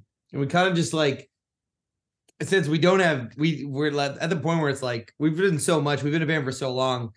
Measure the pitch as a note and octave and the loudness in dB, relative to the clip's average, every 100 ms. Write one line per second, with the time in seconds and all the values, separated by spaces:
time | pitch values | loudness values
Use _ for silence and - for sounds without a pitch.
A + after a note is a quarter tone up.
0 | - _ _ C#3 C#3 E3+ F#3 E3+ E3 D#3 | -16 _ _ -6 0 2 2 2 0 0
1 | D3 C3+ - _ _ _ _ _ _ _ | 0 -2 -10 _ _ _ _ _ _ _
2 | _ _ _ - D3+ F#3+ D3 D#3 E3+ F#3+ | _ _ _ -10 0 0 2 2 4 4
3 | F3+ C#3+ A2+ C3 D#3 D3 C#3+ C3+ D3+ C#3+ | 4 2 -4 -2 0 0 -4 -2 -2 0
4 | C#3 C3+ E3 F3 D3 E3 D3 C3+ B2+ A#2 | -2 -2 -2 -2 0 0 0 -2 -4 -6
5 | G2+ - D#3 D#3 G3 D#3+ B2 D#3+ C#3+ C#3+ | -8 -2 -2 2 0 2 2 2 2 0
6 | C#3+ D#3+ D3+ D#3+ C3+ C3 C3+ B2+ C3 B2 | 0 -2 0 0 -2 -4 -4 0 0 0
7 | A#2 | -4